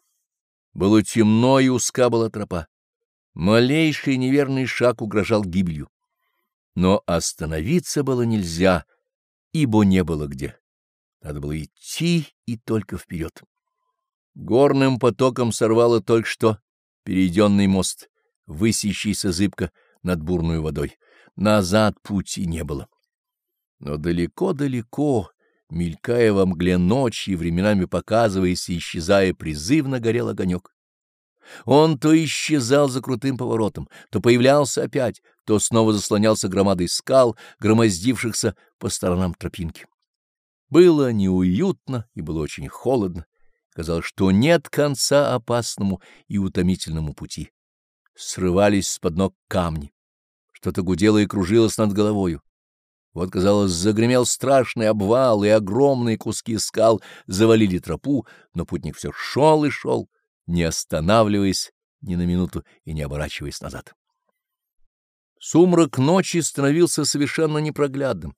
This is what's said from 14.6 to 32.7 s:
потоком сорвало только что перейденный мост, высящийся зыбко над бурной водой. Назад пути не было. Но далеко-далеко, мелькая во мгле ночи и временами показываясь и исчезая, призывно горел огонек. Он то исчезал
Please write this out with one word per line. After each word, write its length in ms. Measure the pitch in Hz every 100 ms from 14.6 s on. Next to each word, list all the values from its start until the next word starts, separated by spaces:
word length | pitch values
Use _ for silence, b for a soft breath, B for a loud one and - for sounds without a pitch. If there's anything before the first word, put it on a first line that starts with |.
| 143 135 135 127
потоком 540 | 123 95 135 123 120
сорвало 500 | - 110 113 120 117
только 260 | - 117 110
что 300 | - 113 107 _ _ _ _
перейденный 640 | - 92 92 87 104 101 98
мост, 420 | 95 92 - - _ _ _ -
высящийся 840 | 76 113 101 104 92 107 98 104
зыбко 400 | 85 98 - 92 _ _ _
над 200 | 90 90
бурной 360 | 76 90 82 80
водой. 400 | 78 73 71 - b b b -
Назад 640 | 101 107 92 104 107 -
пути 440 | - 101 - - 92
не 180 | 82
было. 240 | 76 71 - _ _ _ _ _ _ _ _ _
Но 180 | 71 76
далеко-далеко, 1300 | 80 85 85 - 190 147 143 127 113 - 147 127 90 _ _ _ -
мелькая 600 | 82 87 80 - 120 113
во 140 | 101 92
мгле 300 | 82 87 90
ночи 540 | 90 123 131 - -
и 60 | 90
временами 480 | 82 85 104 104
показываясь 840 | 90 87 - 107 113 95 92 90 -
и 100 | 87
исчезая, 540 | - - 82 101 95
призывно 680 | 82 85 76 80 156 135 131
горел 280 | 113 117 113
огонек. 460 | 101 95 90 - _ _ _ _ _ _ _ B B
Он 340 | B 135 160 143
то 140 | 151 160
исчезал 640 | 156 - - 151 117